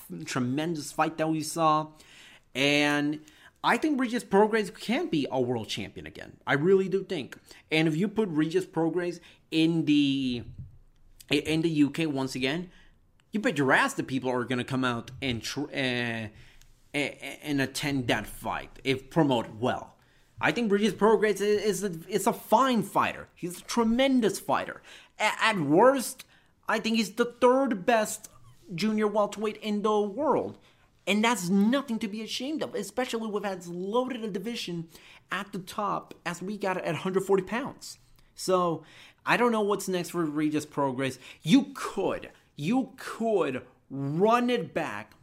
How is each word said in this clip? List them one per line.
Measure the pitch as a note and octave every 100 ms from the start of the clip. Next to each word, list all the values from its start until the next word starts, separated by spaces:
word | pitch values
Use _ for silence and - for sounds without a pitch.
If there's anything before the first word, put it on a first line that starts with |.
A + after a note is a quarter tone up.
| -
f-, | F3 D#3
tremendous | C3+ B2 C3+ D#3+ D#3+ C#3+
fight | - D#3 D#3+
that | D#3+
we | D#3+
saw. | D3 E3+ D#3+ D3+ D#3 - - - - - _ B2+
And | C#3+ D3 D3 D3 D3 D3+ - - - _
I | D#3 A3+
think | D#4 C4+
Regis | B3+ A#3
Prograis | - G3 G#3+ A3 F#3 -
can | - C4 F4+
be | D#3 C3
a | C3
world | A#2+ A#2+ G#2
champion | - F#2+ - D2+
again. | - - - -
I |
really | C#3 E3 F#3+ F#3+
do | F#3+
think. | F#3+ F3+ A#2 - - - -
And | D#3 E3
if | D3+
you | G#3
put | G#3+ G#3
Regis | D3+ D#3+ F3+ -
Prograis | D#3+ E3 E3+ F3 F3 - - -
in | D#3+ D#3+ E3+ D3
the, | D3 C#3+ C3+ C3 A#2+ - - - - - _ - - -
in | D3 D3 D#3+
the | E3
U | D3+ C#3
K | C#3 D#3+
once | C3+ C3
again, | C3 C3 D#3+ F3+ - - _ _ _ _
you | G#3+
bet | B3+ C#3+
your | C3+
ass | E3+ C4+
that | - C3
people | C3 B2+
are | B2 A#2+
gonna | B2+
come | A#2+ C3
out | B2+ A#2 - -
and | C3+ A#2
tr-, | - - D3
uh, |
and, | C#3 C3 B2 A#2+ A2+ G#2+ - - - - _ _ C#3+ C3 - C3+ -
and | D3+ C#3+
attend | C3+ - D3+ C#3 A#2+
that | A#2 G2+
fight | - A2+ E2+ C2+ -
if | C3+ C3 -
promoted | E3 D3 A#2+ G#2+ A2
well. | B2 F2+ - _ _ _ _ -
I | C3
think | D#3+ A3+
Regis | G3+ G#3+
Prograis | - G#3 G#3 G#3+ G3
is, |
is | G#3 G#3 G#3 F3
a, | G3+ E3 -
is | G#3 A#3+
a |
fine | A3+ - A3 C4+ A#3
fighter. | - D3+ G#2 D2+ D2+ -
He's | F3 E3+
a |
tremendous | - - A3+ A#3 C4+ B3+ G#3+ -
fighter. | - A#2 F#2 - - - - -
A-, | G#3 -
at | A3 G#3
worst, | C#3 D#3+ B3 C#4 - - - _ _ _ -
I | A3
think | A3 A3+
he's | G3
the | - A#3+
third | - B3 C4 C4+ G#3 F3
best | A3+ G#3+ - - - - - -
junior | E3 G#3+ G#3+ G#3+
welterweight | G#3+ G#3 G3+ G#3+ -
in | G#3+ G#3
the | G#3+ G#3+
world. | G#3 G3+ D4+ E3 G2 A2 _ _ _ _ -
And | G3+
that's | A3+ A3+ F3
nothing | G3 G#3 C4+ C4+ A3+
to | A3+
be | A3
ashamed | G#3+ - C4 D#4
of, | A3+ -
especially | G3+ - B3+ A3+ A3
with | G3+
as | G3+ F#3 F3
loaded | F3 F#3+ A#3 C4 B3+
a | A3
division | F#3 G#3 A3+ - E3+ E3 - - - -
at | F3+ G3
the | F#3+
top | F#3 - G3+ D#3+ - -
as | E3+ F3
we | F#3 G#3
got | G3 F#3
at | - D3+
hundred | F#3 F#3
forty | G3 G3
pounds. | F#3 A3+ C4+ - - - _ - _ -
So, | - F#3 F3 D#3+ - - - _ -
I | F3+
don't | A#3+
know | A3
what's | G3+ G3+ F#3+
next | F3+ E3
for | F3
Regis | D#3+ D3 D#3 D3+ D3
Prograis. | - C#3 B2+ C3+ C3 - -
You | D#3 C4 -
could, | - - - E3+ F#2 - - _ -
you | D3+ B3+ G#3+ -
could | - - A3+ G3+ D3 B2+ - _ -
run | C3+ C#3 D#3 G#3+ A#3+ A#3+
it | A#3+ D#3+
back | E3+ C#3 G#2 A2 -